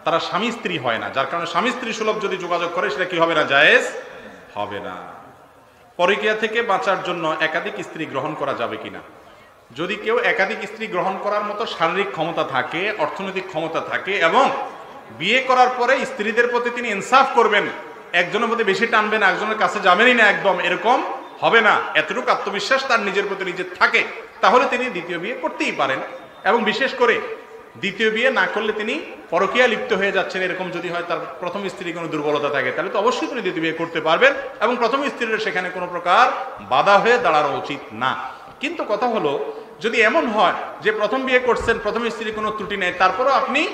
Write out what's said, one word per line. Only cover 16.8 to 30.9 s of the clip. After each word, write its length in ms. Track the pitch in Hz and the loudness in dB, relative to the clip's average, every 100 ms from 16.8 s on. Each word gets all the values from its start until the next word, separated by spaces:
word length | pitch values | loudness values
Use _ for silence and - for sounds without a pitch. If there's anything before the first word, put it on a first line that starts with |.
| 240 | -4
ইনসাফ 460 | 196 - 262 269 | -4 4 4 6
করবেন, 300 | 247 220 208 165 - - - - | 4 4 2 0 -6 -14 -16 -2
একজনের 360 | 175 175 196 233 | 0 0 -2 0
প্রতি 160 | 220 | 0
বেশি 220 | 202 190 226 | 0 2 2
টানবেন, 360 | 226 208 214 | 2 2 2
একজনের 360 | 196 175 214 214 | 2 2 -2 0
কাছে 220 | 180 208 | 0 2
যাবেনই 340 | 185 180 247 | 4 6 6
না, 100 | 247 | 6
একদম 360 | 214 175 190 180 | 4 4 0 2
এরকম 420 | 175 180 214 277 370 - - - | 0 0 2 2 0 -10 -12 -2
হবে 200 | 156 226 | 4 6
না, 200 | 214 143 - | 6 4 2
এতটুকু 360 | 151 151 202 247 | 0 0 -4 0
আত্মবিশ্বাস 560 | 202 202 196 - 262 - | 0 0 -4 0 0 2
তার 140 | 226 | 0
নিজের 240 | 202 185 202 | 2 -2 -2
প্রতি 160 | 190 | -4
নিজের 200 | 185 175 175 - | -6 -6 -8 2
থাকে, 260 | 233 226 - - - - | 4 4 0 -8 -16 2
তাহলে 240 | 196 240 277 | 4 6 4
তিনি 140 | 240 | 0
দ্বিতীয় 340 | 247 175 170 170 | -2 -4 -6 -6
বিয়ে 160 | 190 | -6
করতেই 380 | 262 311 - 277 | -6 -6 -4 -4
পারেন। 260 | 180 139 131 - - - - | 0 0 0 -4 -12 -18 -4
এবং 200 | 185 226 | 2 2
বিশেষ 300 | 196 - 262 | 2 0 -2
করে 260 | 262 240 160 - - - - - 113 | 2 2 2 -2 -12 -14 -20 -20 -6
দ্বিতীয় 340 | 190 196 220 | -6 0 0
বিয়ে 200 | 220 254 | 2 2
না 160 | 226 180 | 2 0
করলে 260 | 202 220 | 0 -2
তিনি 280 | 214 214 294 - - - | -2 -4 -4 -8 -16 -4
পরকীয়া 360 | 170 190 240 247 | 0 2 4 4
লিপ্ত 260 | 214 - | 2 0
হয়ে 200 | 190 196 | 0 2
যাচ্ছেন, 300 | 190 175 190 | 0 -2 -2
এরকম 280 | 185 170 180 | -4 -4 -6
যদি 180 | 170 | -6
হয়, 140 | 175 | -4